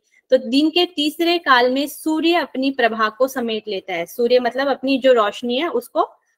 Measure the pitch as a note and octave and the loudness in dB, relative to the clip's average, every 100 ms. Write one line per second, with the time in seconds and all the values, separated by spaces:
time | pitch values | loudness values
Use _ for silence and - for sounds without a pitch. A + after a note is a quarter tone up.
0 | _ _ - C4 A3+ C4+ D#4 E4 F4 D4+ | _ _ 0 0 2 0 2 0 -2 -2
1 | D4 C#4+ E4+ E4+ D#4+ B3 B3 C4 C#4+ - | -4 -2 -2 0 2 4 4 0 -4 -6
2 | D#4+ D#4 D#4+ E4+ C#4+ B3+ C4+ C4+ A#3 A3 | -4 0 2 0 -2 -4 -4 0 0 0
3 | G#3+ - C4+ C4+ A#3 A3 G#3+ F#3+ F#3 E3+ | -2 0 -2 -2 -4 -6 -6 -8 -6 -8
4 | E3+ - A#3+ B3 A#3 B3+ C#4 B3 C4 C4+ | -6 -2 2 2 2 -2 -2 -2 0 2
5 | C4 A#3+ G#3 - A#3+ B3 E4+ A#3+ - D#4 | 4 4 2 -2 -4 -4 -2 -4 -4 -4
6 | G4 _ _ | -4 _ _